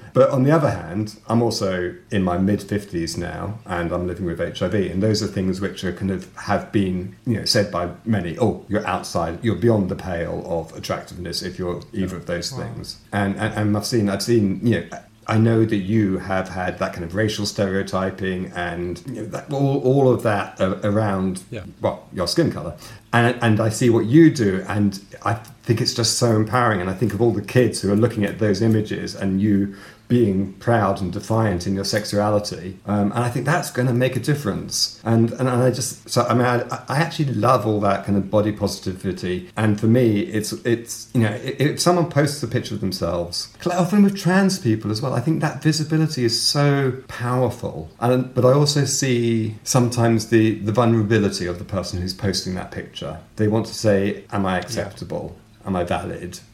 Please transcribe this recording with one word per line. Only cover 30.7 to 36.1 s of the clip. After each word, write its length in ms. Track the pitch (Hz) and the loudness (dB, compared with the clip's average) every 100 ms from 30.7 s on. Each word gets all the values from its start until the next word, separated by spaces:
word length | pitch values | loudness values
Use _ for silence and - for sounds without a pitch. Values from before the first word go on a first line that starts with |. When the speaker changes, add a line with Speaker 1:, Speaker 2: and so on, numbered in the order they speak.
| 117 98 98 | 2 2 0
Speaker 1:
and 120 | 92 | -4
defiant 540 | 98 - 113 110 87 98 | -6 -2 0 2 0 -2
in 80 | |
your 80 | 98 | -2
sexuality. 960 | 95 95 - 101 104 104 - 87 90 - - | -2 -4 -2 0 2 0 -2 -8 -10 -10 -2
Um, 240 | 104 101 | 0 0
and 120 | 117 | 0
I 60 | 123 | -2
think 160 | 139 | -2
that's 240 | 135 170 - | 0 0 -2
gonna 240 | - 127 | -2 0
make 220 | 120 127 | 2 0
a 40 | - | 0
difference. 800 | - 147 101 82 95 - - - | -2 0 -2 -4 -6 -4 -4 -4
And, 240 | 113 113 113 | 2 4 4
and, 140 | - 127 | 2 0
and 140 | 123 | 2
I 80 | 127 | 2
just, 400 | - - - | 2 -6 -10
so, 140 | - | -2